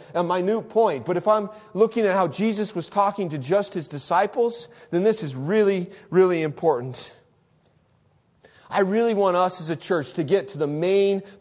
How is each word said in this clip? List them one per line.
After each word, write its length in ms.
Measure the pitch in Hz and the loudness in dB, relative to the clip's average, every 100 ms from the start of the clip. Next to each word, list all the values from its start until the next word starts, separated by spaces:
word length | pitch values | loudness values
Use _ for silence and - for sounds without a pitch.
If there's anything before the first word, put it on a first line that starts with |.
| - | -6
a 100 | 170 170 | -2 0
minute 440 | 180 185 226 220 | 0 0 -2 0
point. 360 | 220 214 139 110 | 2 2 0 -2
But 100 | 180 | -2
if 100 | 214 | 2
I'm 240 | 214 202 - - | 0 0 -12 -10
looking 320 | 180 220 233 202 | 0 2 2 2
at 80 | |
how 140 | 190 175 | 2 0
Jesus 480 | 151 220 208 208 175 | 0 -2 0 -4 -6
was 140 | - | -4
talking 400 | 202 202 202 180 | 0 0 0 -6
to 80 | 151 | -6
just 360 | 127 196 196 | 0 0 0
his 140 | 185 143 | -8 -8
disciples, 800 | 147 - 175 208 240 233 233 - - - | -12 -2 0 0 0 -2 -2 -14 -20 -4
then 120 | 175 | 0
this 200 | 214 - | 2 0
is 140 | 151 131 | -4 -8
really, 520 | 147 214 202 190 180 - - | -2 2 2 2 -4 -12 -2
really 320 | 175 185 170 | 4 4 2
important. 720 | 156 - 165 123 131 123 - - _ _ _ _ _ _ _ _ _ _ _ _ - _ - | -2 -2 0 0 -4 -12 -16 -20 _ _ _ _ _ _ _ _ _ _ _ _ -20 _ -6
I 120 | 202 | 0
really 320 | 190 214 233 | 2 2 2
want 240 | 202 190 180 | 2 2 4
us 240 | 185 185 | 2 -2
as 80 | 160 | -6
a 60 | 156 | -6
church 380 | - 175 135 - | -2 -2 -2 -6
to 80 | 143 | 0
get 240 | 190 - | 0 0
to 80 | 143 | -4
the 100 | 147 | -4
main 540 | 151 180 196 196 196 196 - | 0 0 2 2 0 -6 -14